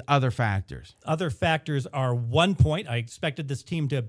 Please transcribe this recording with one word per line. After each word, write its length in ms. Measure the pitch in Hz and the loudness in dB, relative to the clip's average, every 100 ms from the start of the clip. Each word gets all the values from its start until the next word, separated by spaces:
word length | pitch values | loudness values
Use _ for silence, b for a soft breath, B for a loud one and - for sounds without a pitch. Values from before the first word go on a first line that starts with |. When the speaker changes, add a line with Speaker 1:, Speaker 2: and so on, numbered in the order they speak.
| - | 2
Speaker 1:
other 240 | 143 127 | 2 2
factors? 640 | 104 113 98 - 65 - - - | 0 0 0 -4 -12 -16 -12 -6
Speaker 2:
Other 240 | 160 175 | -2 -2
factors 560 | - 170 160 - 143 127 | -2 0 0 0 -4 -4
are 280 | 143 131 123 | -2 -2 0
one 400 | 117 110 180 170 | 0 2 4 6
point. 320 | 156 160 202 | 4 2 -2
I 80 | 120 | -4
expected 540 | 117 - 160 139 139 | -4 -6 -6 -4 -6
this 120 | 135 | -8
team 280 | - 170 139 | -4 -4 -2
to 160 | 139 | -2